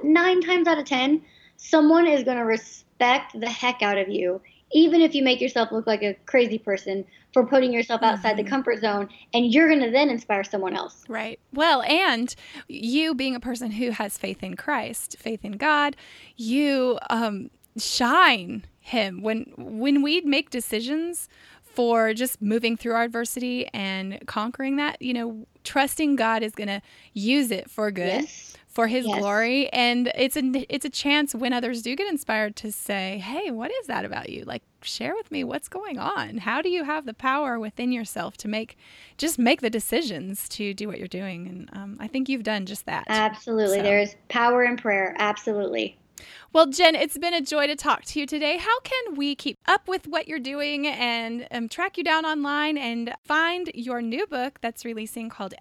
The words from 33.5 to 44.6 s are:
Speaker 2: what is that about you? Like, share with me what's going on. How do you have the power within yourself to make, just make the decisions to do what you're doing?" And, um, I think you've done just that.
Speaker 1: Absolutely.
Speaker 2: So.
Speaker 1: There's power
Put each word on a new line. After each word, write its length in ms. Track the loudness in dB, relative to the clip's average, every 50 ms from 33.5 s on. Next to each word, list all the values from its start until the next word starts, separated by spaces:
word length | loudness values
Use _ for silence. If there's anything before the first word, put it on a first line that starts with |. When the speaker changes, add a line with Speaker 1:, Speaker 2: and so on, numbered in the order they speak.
Speaker 2:
what 180 | -6 -6 -6 -6 -8 -8
is 60 | -6
that 180 | -6 -6 -6 -6
about 260 | -6 -8 -8 -8 -10
you? 140 | -12 -12 -10
Like, 180 | -10 -10 -12 -12 _ _ _
share 320 | -12 -10 -8 -6 -6 -6 -6
with 160 | -6 -8 -8
me 140 | -6 -6 -6
what's 240 | -6 -6 -8 -8 -10
going 300 | -12 -10 -10 -8 -8 -6
on. 400 | -4 -4 -4 -4 -6 -6 -8 -6
How 220 | -4 -2 -2 0
do 80 | 0 -2
you 120 | -2 -2 -2
have 220 | -4 -4 -6 -6
the 80 | -10 -10
power 460 | -4 -2 0 0 0 0 -2 -4 -4
within 320 | -6 -8 -6 -4 -2 -2
yourself 440 | -2 -2 -4 -6 -8 -8 -8 -8 -10 -10
to 100 | -6 -6
make, 280 | -4 -4 -6 -8 -14 _ _ -20 -20 -20 -20 -18 _ -4
just 200 | -4 -2 2 4
make 220 | 4 4 4 4
the 100 | 0 -2
decisions 800 | -2 -2 -2 -2 -2 -2 -2 -2 -6 -8 -8 -8 -10 -10 -10 -10
to 240 | -8 -8 -6 -6 -6
do 140 | -8 -8 -10
what 100 | -8 -10
you're 80 | -10
doing?" 400 | -10 -10 -8 -8 -8 -10 -10 -12
And, 240 | -12 -14 -14 -16 -16
um, 240 | -14 -14 -14 -14 -12 -12
I 80 | -10 -6
think 200 | -4 -4 -2 -2
you've 140 | -4 -4
done 240 | -2 -4 -4 -4 -4
just 200 | -8 -10 -12 -8
that. 180 | -6 -6 -6 -4 -2
Speaker 1:
Absolutely. 680 | 0 2 2 0 -2 -4 -6 -2 0 2 2 2 2 2
Speaker 2:
So. 40 | 4
Speaker 1:
There's 320 | 4 4 4 4 2 -4 -12 _ -4
power 360 | 0 2 4 4 6 4